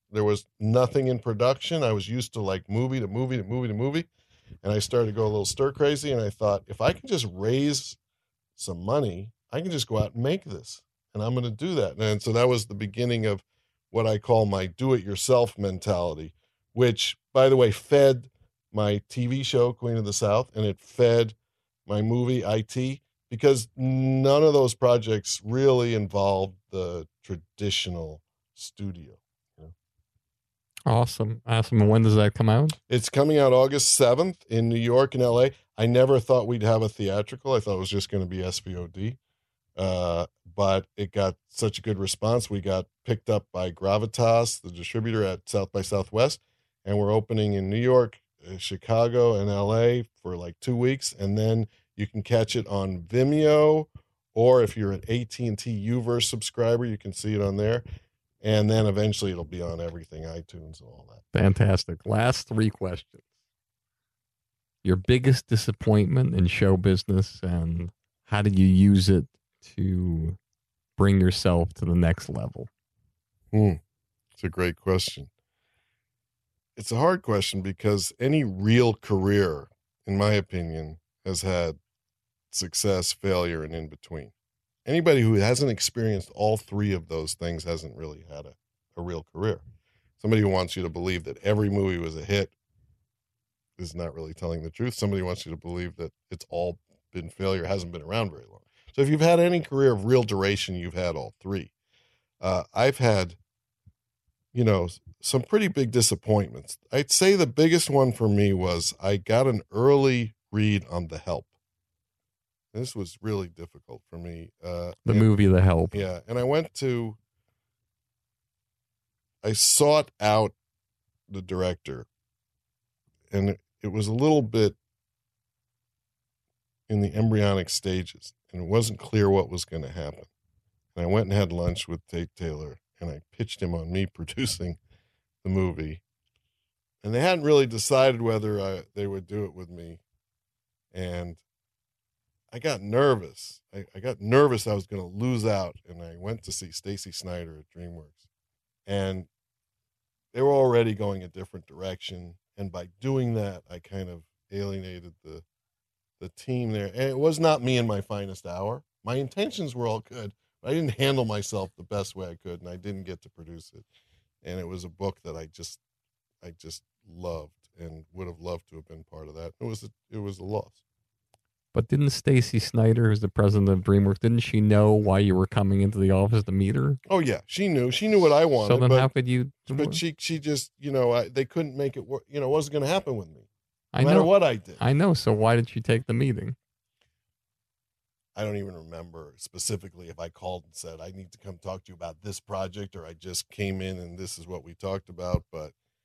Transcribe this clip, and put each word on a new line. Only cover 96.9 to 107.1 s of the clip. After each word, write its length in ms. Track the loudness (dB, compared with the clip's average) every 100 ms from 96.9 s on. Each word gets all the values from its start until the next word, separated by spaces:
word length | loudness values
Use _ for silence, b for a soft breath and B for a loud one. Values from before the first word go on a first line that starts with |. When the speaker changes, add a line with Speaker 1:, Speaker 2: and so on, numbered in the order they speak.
| _ _
Speaker 1:
been 160 | -14 -12
failure, 380 | -6 -2 -2 -2
hasn't 260 | -4 -6
been 100 | -12
around 280 | -6 -4 -4
very 160 | -8 -20
long. 120 | _ _ b b
So 80 | -2
if 60 | 0
you've 100 | 4
had 180 | 4 4
any 220 | 4 0
career 320 | -2 2 4
of 140 | 4 4
real 160 | 2
duration, 540 | 2 0 0 0 -4 -6
you've 180 | -8
had 200 | -6 -4
all 200 | -4 -10 _
three. 320 | -8 -6 -8 _ _ _ _ _ _ _
Uh, 240 | -2 -2 -2
I've 260 | 0 0 2
had, 380 | 2 2 0 -8 _ _ _ _ _ _ _ _ _ _ _
you 120 | -2
know, 220 | 2 2 0
s-, 140 | -8 -20 -12
some 220 | -4 -4
pretty 260 | 0 0 2
big 220 | 0 0
disappointments. 880 | 2 2 0 0 0 0 -8 -18 -20 -6
I'd 200 | -4 0